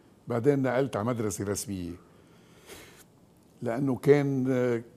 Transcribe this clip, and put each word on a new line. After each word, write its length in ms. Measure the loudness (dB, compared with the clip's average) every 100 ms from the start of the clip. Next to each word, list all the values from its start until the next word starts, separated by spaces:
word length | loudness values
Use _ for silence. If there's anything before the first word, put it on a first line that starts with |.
| -20 -18 -6
بعدين 340 | 0 2 2
نقلت 340 | 2 0 0 -2
على 100 | -2
مدرسة 380 | -2 -4 -4 -4
رسمية، 460 | -4 -6 -8 -8 -12 -18 -20 -20 -20 -20 -20 -20 -20 -20 -20 -20 -20 -20 -20 -20 -10
لأنه 340 | -6 -2 -2 2
كان، 500 | 6 6 4 0 0
آه، 320 | 0 2 0 -4